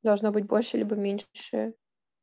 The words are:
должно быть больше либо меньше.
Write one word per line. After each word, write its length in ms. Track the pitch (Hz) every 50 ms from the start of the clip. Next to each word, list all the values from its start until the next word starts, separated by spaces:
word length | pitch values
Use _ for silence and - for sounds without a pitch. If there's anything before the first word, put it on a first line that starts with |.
| -
должно 280 | 226 208 202 220 214
быть 140 | 208 214 202 202
больше 300 | - 214 233 - - 226
либо 180 | 214 208 220
меньше. 800 | 208 202 202 196 208 - _ - - - - - 226 - 226 226 _ _ _ _ _ _ _ _ _